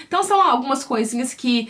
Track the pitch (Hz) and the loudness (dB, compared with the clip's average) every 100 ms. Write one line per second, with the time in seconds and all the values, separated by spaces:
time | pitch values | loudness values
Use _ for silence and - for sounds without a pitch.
0 | - 349 381 403 370 247 262 269 - 226 | -6 -2 2 4 4 2 0 -4 -2 -2
1 | 226 240 254 - 247 240 226 | -2 -2 -6 -4 0 0 -2